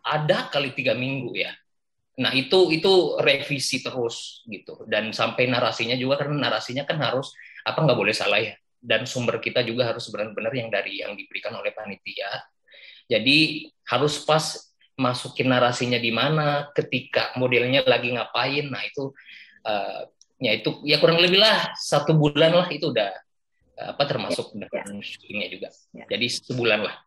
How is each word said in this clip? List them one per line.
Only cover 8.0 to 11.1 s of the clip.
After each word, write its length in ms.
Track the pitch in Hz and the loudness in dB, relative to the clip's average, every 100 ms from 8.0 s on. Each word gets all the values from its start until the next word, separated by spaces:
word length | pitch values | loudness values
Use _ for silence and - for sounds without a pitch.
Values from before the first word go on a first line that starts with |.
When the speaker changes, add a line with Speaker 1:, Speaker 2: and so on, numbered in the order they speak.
| 101 | 2
Speaker 1:
salah 240 | - 98 104 | 2 2 2
ya. 160 | 110 - _ _ | 0 -8 _ _
Dan 320 | 117 110 127 | 0 0 0
sumber 320 | 127 117 113 | -2 -2 -2
kita 240 | 117 127 | -2 0
juga 240 | 117 120 117 | 0 0 -2
harus 160 | 117 117 | -2 -8
benar-benar 400 | 104 107 101 110 | -6 -6 -4 -4
yang 160 | 120 113 | -4 -2
dari, 320 | 98 98 98 | -4 -4 -8
yang 160 | 101 | -10